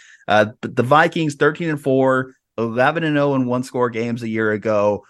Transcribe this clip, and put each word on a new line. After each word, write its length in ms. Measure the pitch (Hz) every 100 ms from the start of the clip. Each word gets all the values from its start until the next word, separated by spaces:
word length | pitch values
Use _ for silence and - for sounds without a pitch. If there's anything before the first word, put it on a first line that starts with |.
| - - -
Uh, 180 | 104 107 -
but 160 | 113 113
the 80 |
Vikings, 500 | 120 147 170 170 156
thirteen 340 | 147 147 156 170
and 120 | 147
four, 540 | 147 131 131 131 131 - _ -
eleven 460 | 117 113 131 160
and 160 | 160 147
oh 160 | 143
in 120 | 135 123
one-score 440 | 123 127 131 120
games 320 | 110 117 117
a 60 | 117
year 240 | 110 110
ago. 520 | 107 110 107 104 101 -